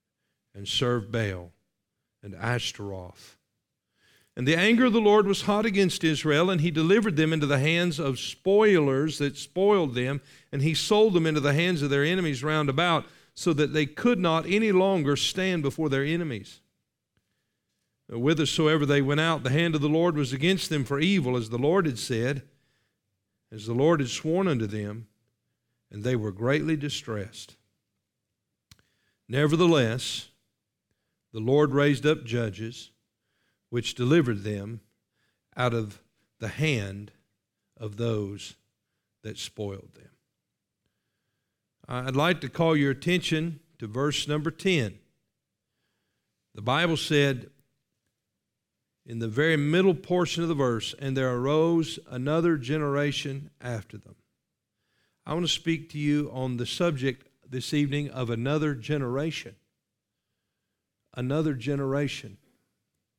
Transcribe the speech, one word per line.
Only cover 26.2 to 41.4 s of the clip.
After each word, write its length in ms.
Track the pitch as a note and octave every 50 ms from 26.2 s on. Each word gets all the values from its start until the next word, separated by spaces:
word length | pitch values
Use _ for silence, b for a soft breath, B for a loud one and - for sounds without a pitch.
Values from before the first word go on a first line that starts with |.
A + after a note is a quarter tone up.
| G#2+ G#2+ F#2
greatly 440 | F#2 A#2 B2 C#3 D#3 D3+ D#3 D#3+
distressed. 800 | D3+ C#3 D3 C#3+ - - - A2 G#2 F#2+ - - - - - - _ _ _ _ _ _ _ _ _ _ _ _ _ _ _ _ _ _ _ _ _ _ _ - _ _ _ _ _ _ _ _ _ _ -
Nevertheless, 1000 | G#2+ C3+ D3+ D3+ D#3 D#3+ F3+ E3+ E3 D3 B2 A2 A2+ B2+ - - - - - - _ _ _ _ _ _ _ _ _ _ _ _ _ _ _ _ _ _ _ _ -
the 80 | A2
Lord 300 | G#2+ A#2 C3+ D3 D3+ C#3
raised 340 | C3 C#3+ C#3+ D3 C#3+ A#2+ A2+
up 200 | D3 D#3+ D3+ C3
judges, 640 | A#2 A2+ A#2+ A#2 A2 F#2 F#2 A2 A2+ A#2+ - - - _ _ _ _ _ _ _ _ _ _ _ _ _ _ _ -
which 240 | - A#2+ A2+ - -
delivered 480 | - B2 B2 D3+ E3+ D3 B2 A2+ G2+ G2
them 380 | G#2+ G#2+ G2+ G2 G#2 A#2 A2+ - _ _ _ _ _ _ _ _ _ _ _ _ _ -
out 160 | - B2 B2 A#2
of 300 | A#2 A2 G#2 G2 - _ _ _ _ _ _ _ -
the 80 | - G#2+
hand 640 | - - D3 D#3+ C#3+ A#2 G2+ G2 G2 G2+ G#2 G#2 _ _ _ _ _ _ _ _ _ _ _ _ _
of 200 | - A2+ G#2+ G2+
those 600 | G2+ A#2 A#2 A2+ G#2+ G#2 G2 G#2 G2 - - - _ _ _ _ _ _ _ _ _ _ _ _ _ -
that 160 | G#2+ G#2+ -
spoiled 560 | - - - - G#2+ G2+ G2 G2 - - _
them. 140 | - - - _ _ _ _ _ _ _ _ _ _ _ _ _ _ _ _ _ _ _ _ _ _ _ _ _ _